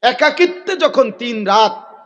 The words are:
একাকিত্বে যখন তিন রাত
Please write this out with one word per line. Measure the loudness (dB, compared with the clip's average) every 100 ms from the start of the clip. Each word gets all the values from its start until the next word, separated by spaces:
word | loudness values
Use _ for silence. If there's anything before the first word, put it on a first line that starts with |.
একাকিত্বে | 0 2 0 2 0 0 -8 -2
যখন | 0 2 0
তিন | -2 -8 -6
রাত | 0 2 2 0 -18 -20